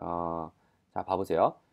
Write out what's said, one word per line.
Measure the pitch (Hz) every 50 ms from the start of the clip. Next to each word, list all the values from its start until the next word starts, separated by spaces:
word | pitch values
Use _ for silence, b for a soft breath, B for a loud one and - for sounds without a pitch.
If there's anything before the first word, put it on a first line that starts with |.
어, | - 85 85 85 85 85 82 82 80 80 - _ _ _ _ _ _ _ -
자, | 95 92
봐보세요. | - 95 90 95 - 85 80 98 135 - - _ _